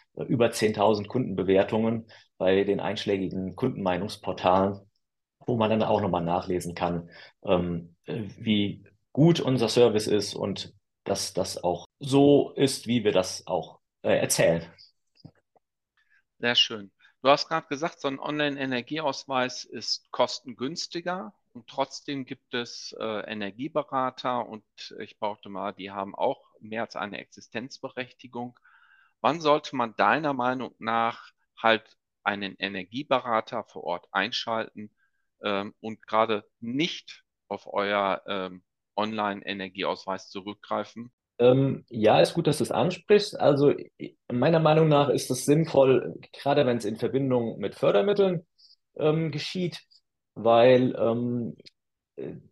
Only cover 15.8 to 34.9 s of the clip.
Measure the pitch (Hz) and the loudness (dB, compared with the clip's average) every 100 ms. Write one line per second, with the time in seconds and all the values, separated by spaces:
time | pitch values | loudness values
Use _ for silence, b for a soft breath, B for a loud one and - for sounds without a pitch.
15.8 | _ _ _ _ _ _ 120 120 - 113 | _ _ _ _ _ _ 0 2 0 -2
16.8 | 98 _ b _ 131 143 - 160 - 139 | -12 _ b _ 2 2 2 -6 -4 -6
17.8 | 165 - 143 135 - 151 147 139 135 123 | -6 -6 -6 -6 -6 -2 -2 -4 -4 -4
18.8 | 120 151 151 135 - 131 127 - - 123 | -6 -4 -4 -4 -4 -2 -2 -6 -14 -10
19.8 | - - _ - 120 - - 113 127 170 | -8 -8 _ 0 0 -2 -12 -8 -8 -8
20.8 | - 170 175 185 214 - _ 120 - - | -10 -8 -6 -8 -10 -18 _ -20 -8 -6
21.8 | 135 - - 139 127 131 _ 123 120 - | -6 -8 -10 -8 -10 -14 _ -8 -6 -12
22.8 | - - 110 104 - 107 101 104 147 156 | -16 -8 -6 -6 -8 -8 -8 -8 -6 -6
23.8 | 139 135 127 - 131 123 113 107 _ - | -4 -2 -4 -4 -4 -4 -6 -12 _ -20
24.8 | - - 107 - 107 104 104 98 98 98 | -16 -14 -14 -8 -6 -6 -10 -8 -8 -8
25.8 | 95 101 98 - 113 - _ _ 107 110 | -10 -8 -8 -2 -2 -2 _ _ -10 -8
26.8 | 110 - 101 85 - - - 117 131 - | -6 -6 -8 -8 -14 -20 -12 -10 -10 -12
27.8 | 131 - 123 - 123 120 123 - b b | -12 -10 -12 -14 -16 -12 -12 -14 b b
28.8 | b b b _ 120 165 151 151 - 135 | b b b _ 0 2 2 2 0 -4
29.8 | 117 104 101 131 151 131 123 127 117 - | -2 2 4 4 0 -2 -2 -2 -6 -8
30.8 | 110 113 117 - - _ _ - 113 110 | -4 0 0 -4 -14 _ _ -2 2 2
31.8 | - _ _ _ 98 101 101 - 98 95 | 0 _ _ _ -4 -4 -6 -6 -8 -6
32.8 | 90 120 147 127 123 110 - 120 - - | -10 -10 -2 -2 0 -2 -2 -8 -10 -10
33.8 | - 87 - 95 101 - - 113 - - | -8 -8 -4 -4 -2 -4 -4 -4 -6 -12
34.8 | 107 | -18